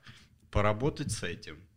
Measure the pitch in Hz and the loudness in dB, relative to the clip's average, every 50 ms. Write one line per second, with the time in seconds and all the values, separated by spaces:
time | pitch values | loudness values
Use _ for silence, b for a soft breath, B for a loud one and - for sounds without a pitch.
0 | B B B B B B B _ _ - - 104 101 104 107 107 127 156 156 - | B B B B B B B _ _ -2 2 4 4 4 4 2 0 0 0 -2
1 | 147 - - - - 87 85 78 - 82 78 76 90 - _ | -4 -4 -4 -4 -4 -6 -6 -8 -10 -14 -14 -14 -16 -20 _